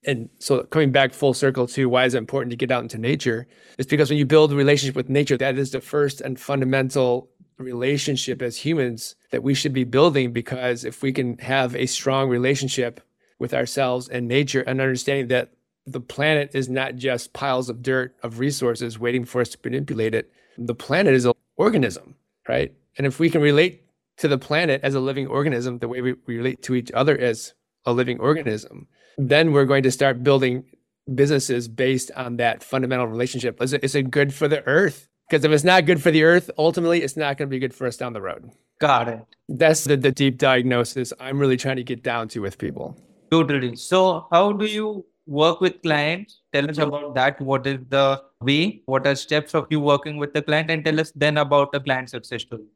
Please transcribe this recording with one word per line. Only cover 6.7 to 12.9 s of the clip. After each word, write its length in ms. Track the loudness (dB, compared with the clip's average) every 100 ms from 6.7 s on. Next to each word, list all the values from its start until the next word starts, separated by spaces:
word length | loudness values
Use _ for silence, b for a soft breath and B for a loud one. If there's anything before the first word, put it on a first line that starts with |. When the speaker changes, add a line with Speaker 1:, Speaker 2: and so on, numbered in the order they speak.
| 0 0 0 2 0 -4 _ _ _
Speaker 1:
relationship 840 | -12 -4 -2 0 -2 -4 -4 -6
as 160 | -6 -6
humans 580 | -4 -2 -2 -4 -12 -16 _
that 100 | -4
we 120 | 0
should 200 | 0 0
be 120 | -2 0
building, 480 | 4 4 4 -2
because 500 | -4 -6 -6 -4 -4
if 180 | -6 -6
we 120 | -4
can 240 | -2 -4 -6
have 400 | -2 0 0 -2
a 80 | -4
strong 420 | -2 -2 0 0
relationship 720 | 0 0 0 -2 -4 -4